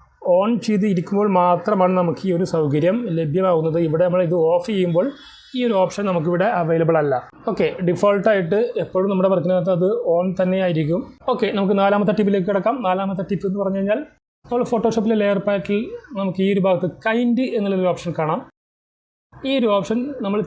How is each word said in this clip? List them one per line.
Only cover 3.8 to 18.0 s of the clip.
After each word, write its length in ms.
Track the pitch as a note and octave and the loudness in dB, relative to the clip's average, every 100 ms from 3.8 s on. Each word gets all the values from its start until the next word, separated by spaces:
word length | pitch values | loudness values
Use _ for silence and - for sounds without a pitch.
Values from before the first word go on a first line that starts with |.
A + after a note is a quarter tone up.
| E3 | 0
ഇവിടെ 140 | D#3+ F3+ | 2 2
നമ്മൾ 160 | F3+ F3 | 2 2
ഇത് 60 | F3 D#3+ | 2 2
ഓഫ് 140 | F3 F3 | 2 0
ചെയ്യുമ്പോൾ 360 | G3+ F3 E3 B3 C#4 - - - B3+ | 0 0 2 0 -2 -16 -20 -12 -4
ഈ 20 | A#3+ | 0
ഒരു 80 | G3 | 2
ഓപ്ഷൻ 220 | F3+ F#3+ G3+ | 0 0 -2
നമുക്കിവിടെ 360 | F3 D#3 F3 G3 F#3+ | -2 0 0 0 0
അവൈലബിൾ 360 | E3 E3 E3 D#3+ | 0 0 2 2
അല്ല. 120 | D3 B2+ - - - | 2 -2 -6 -12 -6
ഓക്കെ, 160 | F#3+ E3 - F3 | -2 -2 -2 -2
ഡിഫോൾട്ടായിട്ട് 680 | F3 G3+ G3+ G3+ G3+ E3+ G3 A#3+ A#3 | 0 2 2 2 2 2 0 0 -2
എപ്പോഴും 240 | E3 F#3 G3 | -4 -2 0
നമ്മുടെ 180 | F#3+ F#3+ | 2 2
വർക്കിനകത്ത് 400 | F#3 E3 F#3 F3 F3+ | 2 0 0 0 0
അത് 100 | F3+ A3 G#3+ E3+ | 0 0 0 0
on 100 | F#3 F3+ | 0 0
തന്നെയായിരിക്കും. 600 | F#3 F#3+ F#3 D#3+ D3+ E3+ - - - | -2 0 0 0 0 -2 -6 -10 -4
ഓക്കെ, 140 | A#3+ G3+ G#3 | -2 0 0
നമുക്ക് 200 | G3 G3 | 0 2
നാലാമത്തെ 320 | G3 G3+ G3+ G#3 | 4 2 2 2
ടിപ്പിലേക്ക് 300 | G3+ G3 F3+ | 2 0 0
കിടക്കാം. 260 | G3 G3+ C4 G3 | 0 0 -2 0
നാലാമത്തെ 360 | F#3 G3 F#3 F#3 | -2 -2 -4 -4
ടിപ്പ് 160 | G3 G3 | -4 -4
എന്ന് 100 | G3+ | -4
പറഞ്ഞു 180 | G3 G3 | -2 -2
കഴിഞ്ഞാൽ 200 | G3 A3+ D#4 _ _ _ | -2 -2 -4 _ _ _
അപ്പോൾ 180 | - A#3+ A#3+ | -6 -4 -2
Photoshop-ലെ 460 | A#3 A3+ A3+ G#3+ A3 | 0 0 0 0 0
ലെയർ 180 | G3+ G3 G3+ | 0 0 0
പാക്കിൽ 340 | G3+ G3 G#3 C4 A#4 - A#3 | -2 -2 -4 -4 -10 -12 -6
നമുക്ക് 220 | G3 F3+ | -4 -2
ഈ 20 | F#3+ | 0
ഒരു 60 | G3+ | 2
ഭാഗത്ത് 240 | F#3+ F3+ F3+ - | 2 0 -2 -4
കൈൻഡ് 400 | A3 A3+ B3 A#3+ C4 A3+ | -2 0 0 0 0 -2
എന്നുള്ളൊരു 320 | G3+ F#3+ F3+ | -2 0 0
ഓപ്ഷൻ 200 | F3 | -2